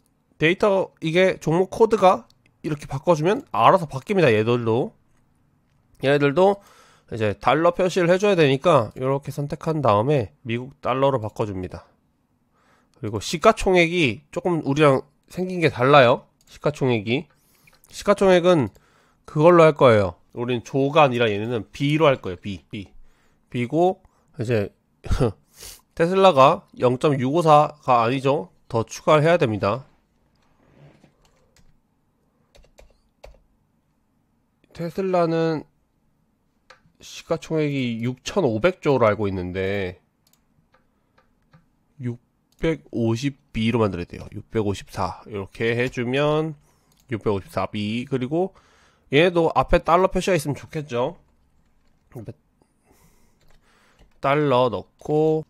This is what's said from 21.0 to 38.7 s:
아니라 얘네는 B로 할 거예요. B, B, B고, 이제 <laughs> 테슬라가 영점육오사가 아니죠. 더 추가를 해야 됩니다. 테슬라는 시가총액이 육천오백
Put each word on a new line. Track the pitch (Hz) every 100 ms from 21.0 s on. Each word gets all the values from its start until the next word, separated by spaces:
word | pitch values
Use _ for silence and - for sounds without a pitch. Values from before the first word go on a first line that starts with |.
아니라 | 143 117 117
얘네는 | 101 110 120 95
B로 | - 143 156 156
할 | 131
거예요. | 95 87
B, | 104 92 -
B, | 107 90 - - _ _ _ _
B고, | 127 120 156 180 202 _ _ _ -
이제 | 113 113 101 - _ _
<laughs> | - - 123 - _ _ - - _ -
테슬라가 | 170 190 190 139 135 185 - -
영점육오사가 | 123 127 160 135 127 160 160 147 147 - - 123
아니죠. | 113 135 131 147 185 _ _
더 | -
추가를 | - - - 151
해야 | 156 170
됩니다. | 131 104 98 120 - _ _ _ _ _ _ _ _ _ - _ _ _ _ _ _ _ _ _ _ _ _ _ _ _ _ _ _ _ - _ _ _ - - _ _ _ _ _ _ _ _ _ _ _ _ _
테슬라는 | - 170 202 190 180 170 165 160 156 - _ _ _ _ _ _ _ _ _ _ _ _ _
시가총액이 | - - - 165 - 160 147 139 123 113
육천오백 | 117 127 - 208 143 110 175